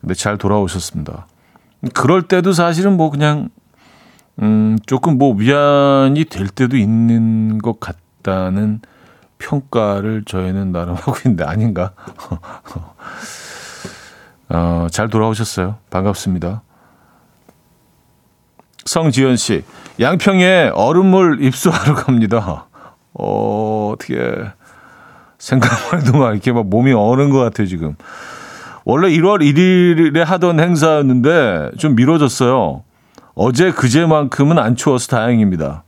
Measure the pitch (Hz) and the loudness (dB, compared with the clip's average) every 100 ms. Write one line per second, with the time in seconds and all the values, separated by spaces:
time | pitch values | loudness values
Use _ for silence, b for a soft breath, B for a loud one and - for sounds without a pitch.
0 | - 92 - 104 98 104 95 92 - 82 | -6 -4 -4 -2 0 0 0 -4 -8 -10
1 | 76 - - _ b b b b 127 - | -10 -12 -18 _ b b b b -8 -2
2 | 131 180 170 185 180 175 170 165 196 185 | 2 2 2 0 2 0 0 0 0 2
3 | 160 143 151 147 - _ _ b b b | 0 0 0 0 -6 _ _ b b b
4 | b b b - 107 107 107 110 - 131 | b b b -4 0 2 2 0 0 -2
5 | 165 139 139 104 110 143 143 143 139 139 | 2 2 2 2 2 2 4 4 4 2
6 | 135 143 160 90 98 - 127 131 104 113 | 2 2 -2 -4 -8 -2 0 2 2 2
7 | 117 117 113 110 110 107 104 113 - 90 | 2 2 2 0 -2 -2 -4 -6 -10 -14
8 | _ _ - 95 92 95 107 107 b b | _ _ -4 -2 -2 -2 -2 -4 b b
9 | b b b _ - 143 139 120 107 101 | b b b _ -6 -6 -2 -2 0 -2
10 | 101 110 104 92 92 95 98 87 87 87 | -4 -6 -6 -6 -4 -4 -4 -4 -6 -6
11 | - 123 131 95 73 87 113 90 92 - | -6 -4 -2 -2 -2 -2 -2 -2 -4 -8
12 | B B - 82 B B - - 87 _ | B B -12 -12 B B -16 -16 -16 _
13 | B B B B B B B B B B | B B B B B B B B B B
14 | B B B B _ 82 85 85 85 82 | B B B B _ -2 0 0 -2 -4
15 | 110 110 110 110 113 - 92 107 _ 92 | -2 0 0 -2 -6 -4 -6 -6 _ -4
16 | 98 98 - 90 87 104 _ b b b | -2 -4 -4 -4 -4 -8 _ b b b
17 | b b b b _ _ _ _ _ _ | b b b b _ _ _ _ _ _
18 | _ _ _ _ _ _ _ _ - - | _ _ _ _ _ _ _ _ -6 -2
19 | 165 127 135 123 - 95 - B B - | 0 2 2 2 0 -4 -4 B B -2
20 | 117 180 - 190 180 185 135 - 110 165 | 0 2 2 2 4 4 2 2 2 4
21 | 190 190 180 131 131 131 185 165 - 143 | 4 4 4 2 0 0 0 0 0 0
22 | - 123 110 113 95 76 - B B B | 2 2 2 0 -2 -8 -12 B B B
23 | _ - 50 50 107 104 110 110 104 - | _ -10 -6 -4 -2 -4 -4 -4 -4 -8
24 | - 127 120 - 110 - B B B B | -8 -6 -4 -6 -10 -16 B B B B
25 | B B B B - 131 117 113 - 175 | B B B B -4 0 0 -2 -4 -2
26 | 143 131 127 107 110 120 104 104 131 123 | 2 2 2 0 -2 -2 0 2 2 2
27 | 104 127 143 135 120 - 101 90 80 76 | 2 2 2 2 0 -2 -4 -4 -6 -8
28 | B B B B B B B B - 156 | B B B B B B B B -2 0
29 | 185 160 175 208 147 143 185 185 175 165 | 2 2 2 2 2 4 4 4 4 4
30 | 165 147 165 185 175 170 170 170 160 151 | 2 2 0 0 2 2 2 2 2 2
31 | 143 127 123 170 127 85 71 - 156 120 | 2 2 4 2 2 0 -4 -4 0 2
32 | 127 165 143 - 120 131 92 69 - b | 4 4 2 2 0 2 0 -4 -14 b
33 | b b b - 110 123 185 - 127 127 | b b b -2 -2 2 2 2 2 2
34 | 170 156 143 - 143 165 113 120 - 127 | 4 2 0 0 2 2 2 0 0 0
35 | - 120 113 120 107 90 73 78 | 0 -2 0 2 2 0 -6 -8